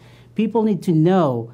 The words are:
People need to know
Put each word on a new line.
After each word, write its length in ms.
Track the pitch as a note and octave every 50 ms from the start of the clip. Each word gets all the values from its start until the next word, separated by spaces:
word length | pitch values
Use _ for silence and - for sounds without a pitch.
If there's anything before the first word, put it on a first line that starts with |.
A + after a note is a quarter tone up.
| - - - - - - -
People 280 | - A3 A3 G#3+ A#3 A3
need 200 | A3 G3+ D#3 -
to 80 | F#3+ E3+
know 580 | D#3 D#3 F3+ F#3+ F#3+ D#3+ C#3 B2 A#2 A2+ A#2